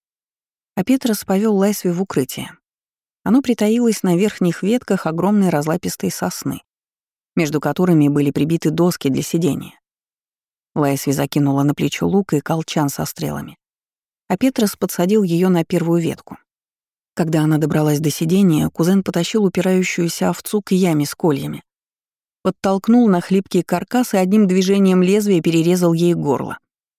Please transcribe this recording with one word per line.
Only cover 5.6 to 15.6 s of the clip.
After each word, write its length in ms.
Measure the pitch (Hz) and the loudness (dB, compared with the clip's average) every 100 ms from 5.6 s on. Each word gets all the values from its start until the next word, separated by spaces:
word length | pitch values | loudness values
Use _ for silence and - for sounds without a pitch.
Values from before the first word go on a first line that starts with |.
| 156 175 180 - 185 | -2 -4 -6 -6 -6
сосны, 500 | - 180 - 139 - - _ _ _ _ _ _ - | -6 -6 -6 -8 -10 -14 _ _ _ _ _ _ -4
между 240 | 156 147 | -2 -2
которыми 480 | 147 147 180 165 143 | -2 0 2 4 4
были 240 | 143 143 | 2 0
прибиты 380 | - 147 170 165 | 0 -2 0 -2
доски 400 | 160 175 - 139 | 0 0 0 -2
для 120 | 131 | -2
сидения. 560 | 147 170 165 - - - _ _ _ _ _ _ _ _ _ - | -2 -2 -2 -2 -8 -20 _ _ _ _ _ _ _ _ _ -2
Лайсви 360 | 143 139 - | -2 -2 -2
закинула 520 | 135 139 147 143 139 | -4 -2 0 0 2
на 100 | 143 | 0
плечо 340 | 143 143 - 165 | 0 -4 -2 0
лук 240 | 190 196 | 0 0
и 80 | 151 | -2
колчан 480 | - 165 160 170 143 | -2 -4 -4 -2 -2
со 160 | - | -4
стрелами. 540 | 156 - 147 143 135 - _ _ _ _ _ _ - | -10 -8 -8 -8 -12 -18 _ _ _ _ _ _ -6
А 80 | 190 | -2
Петрос 400 | 262 - 208 - | 0 0 -2 -2
подсадил 460 | 190 - 180 214 | -6 -2 2 2
её 260 | 190 170 185 | 2 2 2
на 160 | 175 | 2